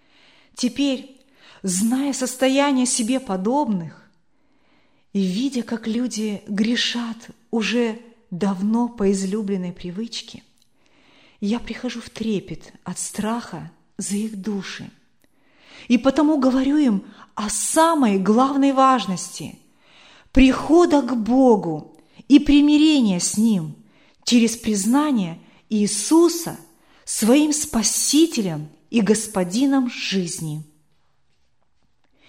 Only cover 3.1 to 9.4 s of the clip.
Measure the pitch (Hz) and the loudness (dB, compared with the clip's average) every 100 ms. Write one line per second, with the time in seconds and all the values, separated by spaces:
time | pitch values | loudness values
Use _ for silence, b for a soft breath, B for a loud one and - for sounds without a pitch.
3.1 | 262 262 185 202 277 277 190 160 - _ | -2 -2 -4 0 0 0 -2 -6 -16 _
4.1 | _ _ _ _ _ _ _ _ _ _ | _ _ _ _ _ _ _ _ _ _
5.1 | 196 185 190 269 240 220 220 226 226 247 | -2 -2 -2 -4 -4 -6 -6 -4 -4 -4
6.1 | 214 214 202 - 202 220 240 - 240 233 | -4 -6 -6 -6 -2 0 0 -2 -4 -8
7.1 | 220 - - - 233 190 240 233 220 - | -10 -16 -20 -6 -4 -2 0 -2 -4 -14
8.1 | _ - 175 202 185 202 226 240 233 196 | _ -12 -4 -2 -2 -2 0 -2 0 0
9.1 | 190 190 214 | 0 -2 -4